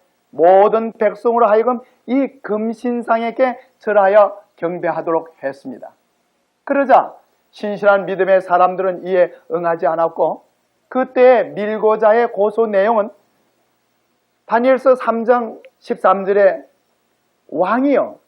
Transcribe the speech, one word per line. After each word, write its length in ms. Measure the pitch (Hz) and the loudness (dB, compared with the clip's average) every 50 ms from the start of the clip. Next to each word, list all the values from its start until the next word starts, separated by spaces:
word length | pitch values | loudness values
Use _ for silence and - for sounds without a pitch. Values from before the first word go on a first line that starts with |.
| _ _ _ _ _ _ | _ _ _ _ _ _
모든 600 | - 135 160 175 190 190 202 - 202 226 226 226 | -2 2 4 6 6 6 4 4 2 -2 -4 -4
백성으로 560 | - - 220 202 208 - - 240 226 233 233 | -6 -2 -2 -2 -2 -2 -4 -2 0 2 2
하여금 340 | 202 214 220 226 247 247 226 - _ _ _ - | 2 2 2 0 -2 -4 -6 -8 _ _ _ -8
이 200 | - 247 277 269 - _ _ | -4 -2 -2 -2 -4 _ _
금신상에게 1200 | - - 208 214 220 226 226 - - 247 240 240 220 - 226 226 233 233 226 - 262 247 240 - - _ _ _ | -8 -8 -6 -4 -4 -6 -8 -6 -6 -6 -6 -6 -2 -2 -2 -2 -2 -4 -2 -2 -2 -2 -2 -8 -16 _ _ _
절하여 640 | - 220 208 208 196 190 202 214 202 196 - - _ _ _ | -4 0 2 2 4 4 6 4 4 4 0 -10 _ _ _
경배하도록 800 | - 170 165 180 175 180 165 156 165 156 175 165 160 160 - _ - | -10 -8 -8 -6 -6 -6 -6 -6 -6 -4 -4 -4 -4 -4 -8 _ -12
했습니다. 520 | - 135 135 - - 135 113 - - - _ _ _ _ _ _ _ _ _ _ _ _ _ _ - | -10 -10 -10 -10 -14 -16 -16 -16 -18 -20 _ _ _ _ _ _ _ _ _ _ _ _ _ _ -8
그러자 500 | - 277 277 277 233 240 185 - - - - _ _ _ _ _ _ | -4 -2 -2 2 4 2 2 2 0 -10 -20 _ _ _ _ _ _
신실한 560 | _ - - 208 208 180 208 202 202 202 180 | _ -12 -10 -8 -6 0 2 2 2 2 0
믿음의 340 | 165 196 175 185 185 190 185 | -4 -4 -2 0 2 2 0
사람들은 640 | 185 185 175 175 180 180 185 175 185 190 180 151 - | 2 0 0 2 2 2 0 -2 -4 -4 -6 -6 -6
이에 260 | 180 185 180 175 - - - _ - | -2 0 0 0 0 -2 -16 _ -8
응하지 340 | - 175 170 170 165 165 180 | -8 -4 -4 -4 -4 -2 -2
않았고 580 | 170 160 165 165 160 165 - 170 156 196 - _ _ _ _ _ _ _ _ _ - | -4 -2 -2 -2 -4 -2 -2 -4 -4 -4 -8 _ _ _ _ _ _ _ _ _ -8
그때의 600 | - 254 254 254 - - 247 254 254 220 175 143 | -4 -4 -4 -2 2 4 6 6 6 4 2 -4
밀고자의 800 | 147 175 208 208 220 214 208 214 214 185 220 208 220 240 240 233 | -6 -8 -8 -6 -6 -2 0 0 0 2 2 2 4 2 2 -2
고소 360 | 233 190 202 214 208 226 226 | -2 -2 -2 -2 0 -2 -2
내용은 440 | 214 208 196 196 220 233 214 196 247 - _ _ _ _ _ _ _ _ _ _ _ _ _ _ _ _ _ _ _ _ _ _ _ _ _ _ | 0 0 0 0 0 0 -2 -2 -4 -8 _ _ _ _ _ _ _ _ _ _ _ _ _ _ _ _ _ _ _ _ _ _ _ _ _ _
다니엘서 480 | - 208 233 247 262 262 247 - 269 254 | -2 -2 0 2 2 0 2 2 0 0
삼 300 | 247 - 226 226 226 226 | 0 0 -4 -4 -2 0
장 360 | 220 240 247 226 220 - - _ - _ _ | 0 0 0 0 -8 -14 -18 _ -20 _ _
십삼 440 | _ - 240 - - 185 185 196 190 | _ -10 -6 0 0 0 0 0 -2
절에 400 | 185 202 202 202 185 165 - - _ _ _ _ _ _ _ _ _ _ _ _ _ _ _ _ - | -2 0 2 2 2 0 -2 -12 _ _ _ _ _ _ _ _ _ _ _ _ _ _ _ _ -10
"왕이여, 680 | - 151 180 185 220 254 269 285 269 190 - - - _ _ | -6 -4 -2 -2 -2 -2 0 0 0 0 -2 -4 -8 _ _